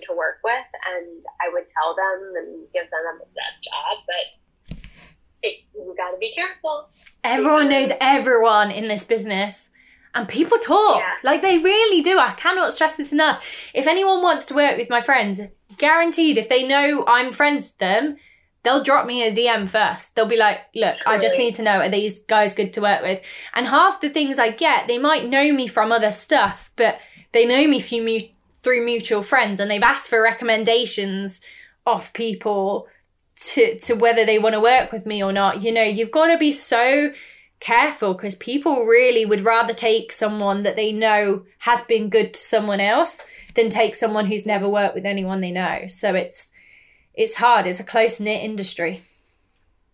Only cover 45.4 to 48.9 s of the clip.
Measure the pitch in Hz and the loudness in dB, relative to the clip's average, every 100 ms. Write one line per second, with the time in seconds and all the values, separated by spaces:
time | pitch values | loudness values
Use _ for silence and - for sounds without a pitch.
45.4 | 185 180 180 - 185 - 214 185 - - | -4 -4 -4 -6 -8 -6 -2 -2 -4 -10
46.4 | - _ _ _ _ _ _ - 220 - | -14 _ _ _ _ _ _ -4 -4 0
47.4 | 240 233 180 180 - 226 220 226 208 214 | 2 2 2 -4 -4 0 0 0 -6 -6
48.4 | 220 214 190 - 165 | -6 -8 -10 -6 -6